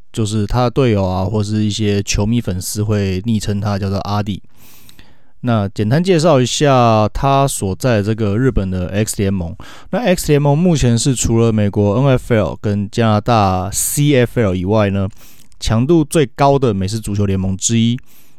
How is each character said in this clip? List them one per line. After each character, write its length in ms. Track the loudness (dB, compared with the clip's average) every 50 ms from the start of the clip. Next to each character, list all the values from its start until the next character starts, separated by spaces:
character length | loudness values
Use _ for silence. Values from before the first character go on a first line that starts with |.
| -14 -10 -4
就 120 | -4 -2
是 220 | -2 0 -2 -2
他 140 | 0 0 0
的 100 | 0 0
队 200 | 2 2 2 2
友 140 | 2 2 2
啊， 200 | 0 0 -2 -2
或 180 | 0 0 -2 -2
是 220 | 0 0 0 0
一 40 | 0
些 320 | 0 0 0 0 0 0
球 240 | -2 -2 -2 0 0
迷 140 | 0 0 0
粉 220 | 0 -2 -4 -4
丝 200 | -6 -6 -4 -4
会 400 | -2 0 0 0 0 -2 -2 -2 -2
昵 120 | -2 -2
称 220 | -2 -2 -2 -4 -2
他 180 | -2 -2 -2
叫 120 | -2 -2 -2
做 80 | -4 -4
阿 240 | -4 -2 -4 -2 -2
弟。 180 | -4 -6 -8 -10 -16 -20 -20 -20 -20 -20 -20 -20 -20 -20 -20 -20 -20 -20 -20 -20 -20 -16 -6
那 260 | -2 0 0 0 0
简 220 | -2 -2 -2 0 2
单 120 | 2 2
介 160 | 2 2 2
绍 220 | 4 4 4 4 4
一 60 | 2
下 600 | 2 0 0 2 4 4 4 4 4 4 4 2 0
他 360 | -2 -2 0 2 2 2 2
所 300 | 0 -2 -4 -4 -4 -4
在 260 | -2 0 0 0 2
这 140 | 0 0 -2
个 220 | -2 -2 -2 0
日 120 | 2 0 2
本 220 | 2 0 -2 -2
的 160 | -2 -4 -4 -4
X 240 | -2 -2 -2 -2 -2
联 160 | -2 -2 0 0
盟。 200 | -2 -4 -6 -8 -12 -16 -18 -18 -20 -10 -6
那 100 | -6 -2
X 280 | 0 0 0 0 2 2
联 120 | 2 4
盟 160 | 4 2 2
目 160 | 4 4 2 2
前 200 | 4 2 2 2
是 160 | 2 2 0 0
除 240 | 0 0 0 2
了 140 | 2 2 2
美 180 | 2 2 0 0
国 260 | 2 2 2 2 2
N 100 | 2 2 2 2
F 160 | 2 0 0 0
L 240 | 0 0 -2 -4 -4
跟 280 | -4 -4 -2 -2 -4 -4
加 180 | -2 0 0
拿 120 | 2 2 0
大 500 | 2 2 2 2 2 2 0 -2 -4 -4
C 440 | -4 -4 -4 -4 -2 0 2 4 4
F 240 | 4 2 2 0 0
L 160 | 0 0 0
以 80 | -2 0
外 260 | 0 2 2 2 2
呢， 200 | 0 -2 -2 -4 -6 -12 -18 -20 -20 -20 -18 -18 -14 -8
强 260 | -2 0 0 2 4
度 200 | 4 4 4 2
最 200 | 2 2 0 0
高 300 | 0 0 2 2 4 4
的 160 | 4 2 2 0
美 140 | 0 -2
式 140 | -4 -4 -6
足 120 | -6 -4 -2
球 120 | -2 0
联 120 | 0 0
盟 200 | -2 -2 -2 -4
之 200 | -2 -2 0 2
一。 220 | 2 2 2 0 -2 -8 -14 -20 -20 -20 -20 -20